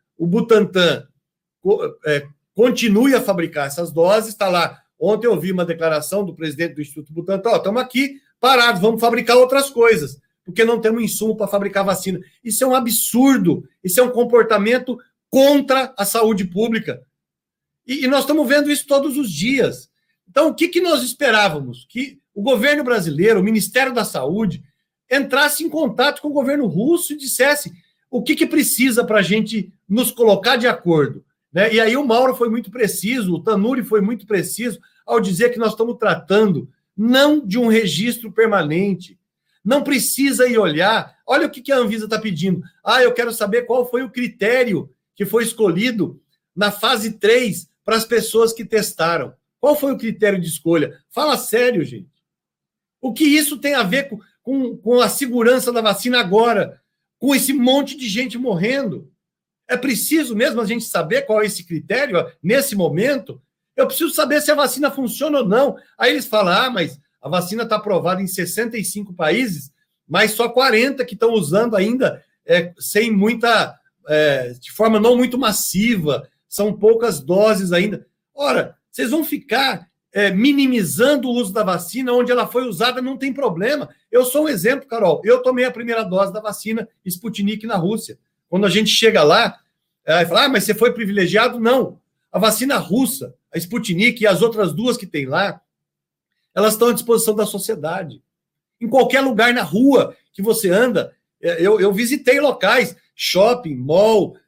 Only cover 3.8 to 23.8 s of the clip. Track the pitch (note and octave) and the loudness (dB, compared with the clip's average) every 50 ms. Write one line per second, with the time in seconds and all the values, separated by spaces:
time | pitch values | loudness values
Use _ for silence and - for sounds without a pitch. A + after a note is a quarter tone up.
3.8 | F3 D#3+ C#3+ E3 E3 F3+ G3+ A3 G#3+ A3 G#3 - G3+ F#3+ F3+ F3 E3 - - - | -8 -4 0 2 4 4 4 2 0 -2 -6 -4 -2 0 0 0 0 -2 -4 -12
4.8 | _ _ _ - D3 F#3+ G#3+ G#3+ A3 A#3+ G3+ D#3+ D3 F#3+ F#3+ F3+ F3 E3 E3 E3 | _ _ _ -4 -2 0 0 2 2 0 0 0 -2 -4 -2 -2 -2 -2 -4 -2
5.8 | E3 D#3+ D#3 D3+ D3+ - F#3 G3+ G3+ F3+ C#3+ D3+ D#3+ D#3 C#3+ C#3+ E3+ E3 C#3 D3 | -2 0 0 -2 -4 -4 -4 -4 -4 -6 -8 -8 -8 -8 -6 -4 -6 -6 -6 -10
6.8 | D3 - - D#3 D3 - D#3 E3 F3 F#3+ G3 F#3+ F#3+ A#3 G#3+ E3 E3 F#3+ G#3+ B3 | -12 -12 -12 -18 -18 -14 -12 -10 -6 -4 -4 -2 0 0 0 0 0 -2 -2 -4
7.8 | B3+ B3+ - B3 C#4 C4+ - - _ _ _ - - B3+ C4+ B3 A#3+ A#3+ A3+ F3 | -4 -4 -2 -2 -2 -4 -6 -12 _ _ _ 0 2 4 6 6 4 4 2 2
8.8 | F#3 A3+ A3+ A3 A#3 A#3 A3+ B3 A#3 A#3+ A#3+ B3 B3+ B3 C4 C#4 C4+ - - A#3+ | 2 0 2 2 2 2 2 0 2 4 6 6 6 6 4 0 0 0 2 4
9.8 | A#3 A#3 A3 D#3 C#3+ C3 - - _ _ _ _ - - F3+ A3 A3+ A3+ A#3+ A3+ | 4 4 4 2 0 -8 -12 -16 _ _ _ _ -18 -8 -2 0 2 2 2 0
10.8 | A3+ A3 A3+ A#3+ A3+ G3 - - G#3+ A3 G#3+ G#3+ G3+ G3 - G3+ G3 G3 G3 G3 | 0 0 0 0 -2 -4 -4 -4 -2 -4 -2 -2 -4 -2 -2 -2 -2 -2 -2 -2
11.8 | G3 G3 F#3 F3+ - F#3+ F#3+ F3+ - _ _ _ - A#3 G#3+ - C4 C4 B3+ C4 | 0 0 -2 -2 -4 -6 -6 -6 -8 _ _ _ -8 -6 -2 0 2 2 2 2
12.8 | A#3+ A#3 G#3 - - - - A#3+ C4 C#4 C4+ A#3 F#3 E3+ C3+ - - - _ _ | 0 0 -2 -2 -2 0 2 4 4 4 4 4 2 2 0 0 -4 -14 _ _
13.8 | - F#3 - B3 B3+ B3 - A3+ A#3+ A#3+ A#3+ A#3 G#3+ A3+ A3+ G3+ G3 A3 B3 B3+ | -6 -2 2 2 2 2 2 -2 0 4 4 4 4 4 2 0 2 2 0 0
14.8 | B3 - A#3 - - _ _ _ _ - - C4 C4+ C#4+ D4 C#4+ - - C4 C4 | -2 -4 -10 -10 -12 _ _ _ _ 0 4 6 6 6 6 4 4 2 0 0
15.8 | C4 B3+ - - G3+ - - A3+ A3+ A3 A3 F#3+ G3+ F3 E3+ F#3+ A3+ A#3+ A3+ G#3+ | 0 -4 -6 -6 -4 -2 0 2 2 2 2 0 -2 -4 -2 -2 -2 0 -2 -4
16.8 | - - A#2+ - - _ _ _ _ _ _ _ _ _ _ _ _ _ _ _ | -4 -6 -10 -12 -14 _ _ _ _ _ _ _ _ _ _ _ _ _ _ _
17.8 | _ - C4 D4+ C4+ B3+ C#4 C4+ C4+ C#4 D4+ D#4 D4 A#3 C#4 D4 C#4+ D4 D4 C#4+ | _ -8 -6 -2 -2 0 0 0 0 0 0 0 2 2 2 2 2 2 -2 -2
18.8 | - - C#4 C#4 C#4 D#4 B3 C#4+ C#4+ G#3 D#3+ C#3 F3+ B3 C#4 C4 G3 - - - | -2 0 0 0 0 0 -4 -4 -4 -4 -4 -4 -2 0 0 0 0 0 -2 -6
19.8 | - _ _ _ _ _ _ _ _ _ - - - D#4 - - D#4+ F4 - F4 | -18 _ _ _ _ _ _ _ _ _ 0 2 2 2 2 0 -2 0 0 0
20.8 | F4+ F4 D#4+ B3+ B3 B3 - - D4 B3+ A3 G#3+ G#3 G3 D#3+ D3 C3+ B2 A#2 - | 0 2 0 0 -2 -4 -4 -2 0 2 4 4 2 2 0 -4 -8 -10 -14 -16
21.8 | - _ - A#3+ C4+ C4+ - _ _ _ - G3+ G3+ C4+ C4 G#3 A3+ C#4+ D4 D4 | -18 _ -10 -10 -10 -10 -12 _ _ _ -10 -4 0 0 0 2 2 0 0 0
22.8 | C#4+ B3 A#3+ G#3+ E3+ E3 C#3+ D3 F#3 A3+ A3 F#3+ F#3 G#3+ A3 G#3+ - - - B3+ | 0 -2 -2 -2 -2 -2 0 2 4 4 4 4 2 2 2 0 0 0 0 0